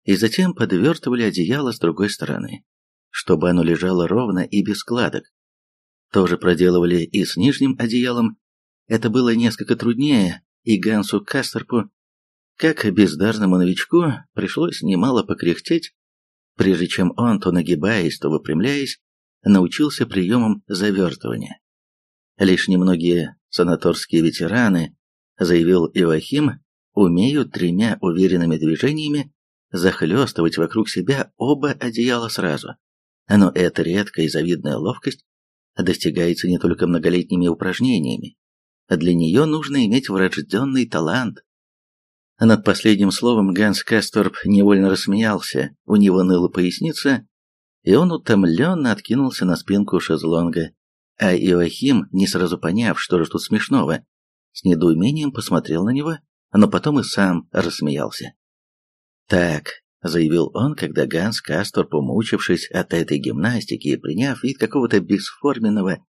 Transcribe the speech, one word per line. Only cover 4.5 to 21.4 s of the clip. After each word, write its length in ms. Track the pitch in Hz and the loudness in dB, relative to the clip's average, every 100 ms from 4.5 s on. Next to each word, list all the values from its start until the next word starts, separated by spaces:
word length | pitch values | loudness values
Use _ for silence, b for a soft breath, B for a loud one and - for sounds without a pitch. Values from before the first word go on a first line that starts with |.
| 104 | -2
без 140 | 98 98 | -2 -4
складок. 480 | - 120 90 - - _ _ _ _ _ _ _ _ | -4 -4 -2 -6 -12 _ _ _ _ _ _ _ _
То 160 | 104 90 | 0 2
же 100 | 87 | 2
проделывали 640 | 90 85 90 90 87 87 | 2 4 4 4 2 0
и 200 | 82 104 | 0 -2
с 140 | 87 - | -2 0
нижним 380 | 123 139 135 131 | 0 2 0 -2
одеялом. 580 | 120 120 123 120 113 - _ _ _ _ - | -2 -2 -2 0 -2 -4 _ _ _ _ -4
Это 220 | 113 117 | -2 0
было 240 | 123 123 | 2 2
несколько 440 | 113 117 - - 117 | 2 0 -2 -4 -2
труднее, 640 | 113 117 147 127 90 82 _ _ | -2 0 2 2 0 -2 _ _
и 140 | - 101 | 0 0
Гансу 440 | 107 107 95 101 | 2 -2 -2 -4
Кастерпу, 680 | - 139 120 113 - 120 101 _ _ _ _ _ _ - | -4 -4 -4 -8 -4 -4 -4 _ _ _ _ _ _ -2
как 280 | 160 156 107 | -2 0 0
бездарному 640 | 92 95 76 101 110 98 90 | 4 4 2 -2 0 2 2
новичку, 460 | 90 92 - 170 170 - - | 2 0 0 2 2 -2 -8
пришлось 480 | - 95 - 170 - | -8 -6 -2 -4 -2
немало 420 | 85 92 113 123 | 0 2 2 0
покряхтеть, 720 | - - 85 82 - 165 - _ _ _ _ _ _ - | 0 -2 -2 -2 -2 -4 -4 _ _ _ _ _ _ 0
прежде 300 | 92 90 87 | 2 2 0
чем 260 | - 90 - | -2 -2 0
он, 240 | 120 101 | 0 0
то 120 | 95 | 0
нагибаясь, 680 | 87 80 82 92 110 80 - | 0 0 0 0 0 -2 -2
то 100 | 76 | -2
выпрямляясь, 720 | 78 - 78 117 143 131 - _ _ _ _ | -2 -2 -2 0 -2 -4 -10 _ _ _ _
научился 640 | - 95 90 - 151 - 117 | 4 4 4 0 -2 -2 -4
приемам 580 | 98 90 123 110 104 - | -2 0 2 2 -2 -6
завертывания. 920 | 92 104 95 87 65 58 58 | -4 0 2 0 -2 -8 -8